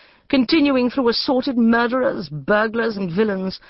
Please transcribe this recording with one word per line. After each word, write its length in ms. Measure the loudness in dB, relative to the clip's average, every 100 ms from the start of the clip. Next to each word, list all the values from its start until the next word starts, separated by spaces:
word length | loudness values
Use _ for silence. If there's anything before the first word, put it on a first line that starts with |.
| -20 _ _
continuing 640 | 0 2 2 4 2 0
through 180 | 0 0
assorted 480 | 0 0 0 0 0
murderers, 720 | 2 2 2 0 -2 -2 -8
burglars, 680 | -10 0 0 2 -2 -4 -4
and 140 | -4
villains, 480 | 0 0 0 -4 -8